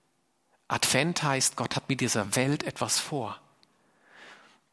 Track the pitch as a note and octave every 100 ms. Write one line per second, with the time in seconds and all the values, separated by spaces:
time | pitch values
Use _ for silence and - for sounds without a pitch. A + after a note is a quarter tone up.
0 | _ _ _ _ _ _ - - - C3
1 | E3 E3+ D3+ C3 - - B2 - - B2
2 | B2 A2+ G2+ B2+ C3+ D3+ D#4+ - A2+ -
3 | - D3 G#2+ - - _ _ _ _ _
4 | _ - - - - - _